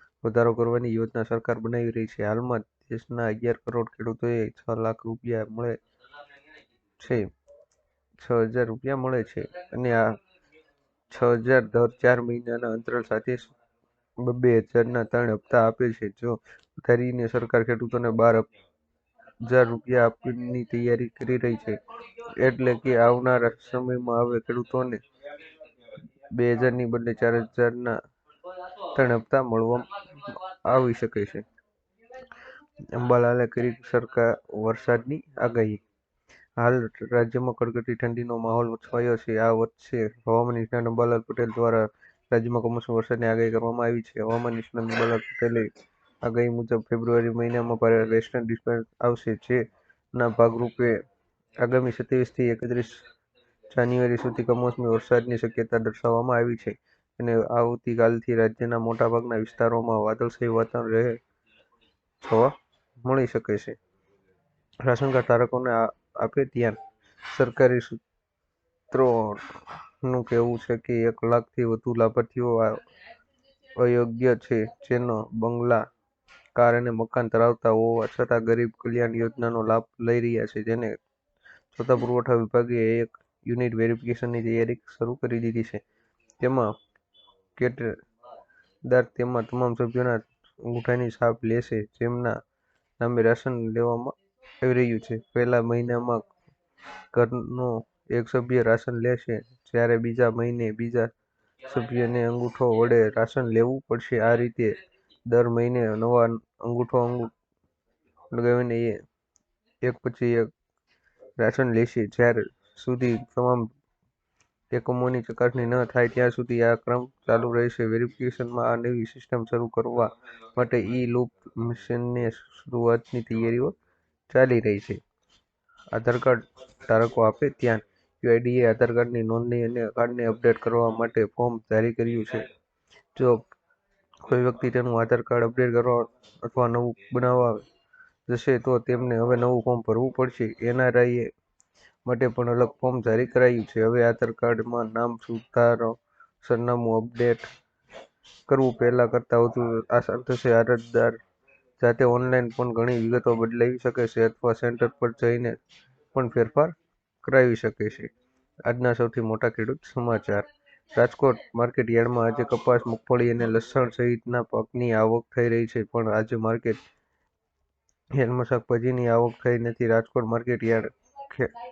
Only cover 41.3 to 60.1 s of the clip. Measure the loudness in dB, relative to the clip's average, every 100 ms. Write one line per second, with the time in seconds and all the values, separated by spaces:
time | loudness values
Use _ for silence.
41.3 | -4 -4 0 2 2 0 _ _ _ 0
42.3 | 0 0 -2 -2 -4 -2 -4 -2 -2 0
43.3 | 2 0 0 -4 -2 -2 -2 -6 -8 -4
44.3 | -2 -2 -6 -8 -8 -4 -2 0 -2 -4
45.3 | -4 -2 -2 -4 _ _ _ _ -8 -4
46.3 | 0 0 -2 -2 -2 -2 -4 2 2 2
47.3 | -2 -2 -2 -2 2 4 4 4 0 0
48.3 | -6 -4 -4 -2 -4 -4 -2 -2 -2 -4
49.3 | -6 -2 -2 -2 _ _ _ _ -2 0
50.3 | 4 4 4 -6 -2 0 0 -4 _ _
51.3 | _ _ -4 0 0 0 -4 -2 0 -2
52.3 | -2 -2 -2 -4 -4 -6 -12 -20 _ _
53.3 | _ _ _ -6 -2 0 2 2 0 -2
54.3 | -4 -2 0 0 -2 0 0 2 2 2
55.3 | -4 -4 -4 -2 -2 -2 -2 0 0 2
56.3 | 0 0 -2 -8 -12 _ _ _ -8 -2
57.3 | 0 0 0 0 -2 -4 2 2 2 -2
58.3 | 0 0 0 -4 -2 -2 0 2 2 -2
59.3 | -6 -6 0 0 0 0 0 0